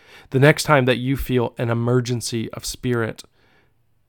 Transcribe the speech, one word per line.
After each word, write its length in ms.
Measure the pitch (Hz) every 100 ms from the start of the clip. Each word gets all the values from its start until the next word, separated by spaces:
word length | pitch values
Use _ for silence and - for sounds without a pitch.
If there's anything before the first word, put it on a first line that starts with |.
| - - -
The 80 | 131
next 240 | 139 151
time 220 | - 147 127
that 120 | 120
you 180 | 127 135
feel 380 | - 127 117 -
an 100 | 120
emergency 800 | 117 120 127 120 120 - 117 113
of 120 | - -
spirit, 560 | - 127 120 113 - - _ _ _ _ _ _ _